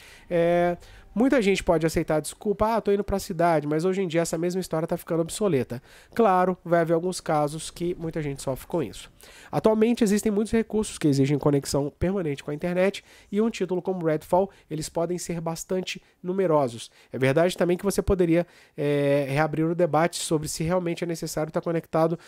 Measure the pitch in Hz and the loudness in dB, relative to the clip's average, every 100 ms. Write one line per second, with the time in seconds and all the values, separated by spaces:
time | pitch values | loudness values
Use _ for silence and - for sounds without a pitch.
0 | - - - 175 170 175 175 175 - - | -20 -20 -4 0 2 2 2 -2 -10 -20
1 | - 202 262 277 196 185 - 165 165 170 | -6 0 2 4 2 2 2 2 2 0
2 | 160 156 147 - 214 196 214 226 208 202 | 0 -2 -2 -6 -4 0 0 0 0 0
3 | 202 196 - 165 170 156 147 156 185 190 | 0 -4 -4 0 2 2 0 0 0 0
4 | 185 165 165 165 175 185 175 160 165 175 | 0 -2 -2 -2 -2 -4 -4 -4 -4 -6
5 | - 165 165 - 208 139 113 123 - - | -2 -2 -2 -2 0 0 0 -8 -12 -20
6 | - - 220 185 185 180 170 170 165 165 | -6 2 4 4 2 -2 0 2 4 2
7 | 180 175 - 156 151 160 - - 175 180 | 0 -4 -2 0 0 -4 -12 -6 -6 -4
8 | 165 160 147 139 - 127 - 175 110 - | -6 -6 -6 -6 -6 -6 -4 -4 -4 -8
9 | - - - - - 147 220 220 220 233 | -20 -20 -20 -20 -6 0 2 4 4 4
10 | 214 208 220 202 220 226 220 214 214 - | 2 2 2 0 0 -2 0 -4 -4 -2
11 | 156 139 135 143 151 143 - 143 143 - | 2 4 2 2 2 0 0 -2 -4 -2
12 | 175 196 156 139 - 147 175 175 190 196 | -2 -2 -4 -6 -8 -6 -2 0 0 -2
13 | - - _ 202 226 - 185 180 180 190 | -12 -20 _ 0 0 -2 -4 -2 -4 -2
14 | 165 156 - 180 196 - - 156 156 170 | 0 -2 2 2 0 -6 -10 -8 -6 -4
15 | 170 175 - 170 165 165 - 185 185 - | -4 -4 -6 -6 -6 -8 -4 -4 -4 -10
16 | - _ 180 196 180 151 131 113 - _ | -16 _ -4 0 4 4 2 -4 -14 _
17 | _ 123 135 147 180 - 175 180 202 190 | _ 0 2 4 2 2 0 0 0 -2
18 | 185 190 175 170 170 - - - 147 147 | 0 2 4 2 0 -8 -16 -4 0 2
19 | 143 143 135 139 156 147 160 170 170 147 | 2 2 2 0 0 0 0 2 2 2
20 | 170 - - 160 151 - 160 185 170 170 | 2 -2 -2 -2 -2 -4 -2 -2 -2 -4
21 | 170 165 160 - 156 175 175 165 - 160 | -6 -6 -6 -6 -4 -4 -2 -4 0 2
22 | 165 165 | 2 0